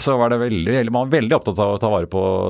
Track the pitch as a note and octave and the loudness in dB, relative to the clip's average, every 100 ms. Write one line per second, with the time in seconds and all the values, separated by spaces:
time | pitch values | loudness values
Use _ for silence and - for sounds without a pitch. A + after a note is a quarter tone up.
0 | - B2+ A#2 A#2+ A#2+ G2+ E2+ C3 A#2 A#2+ | 0 2 2 2 0 0 0 0 0 -2
1 | C3 D3+ A2+ D#3 - F#2+ G2+ G2+ A2 G2+ | 0 0 2 0 0 0 0 0 0 0
2 | E2+ F#2+ F#2+ F#2 | -2 -2 0 0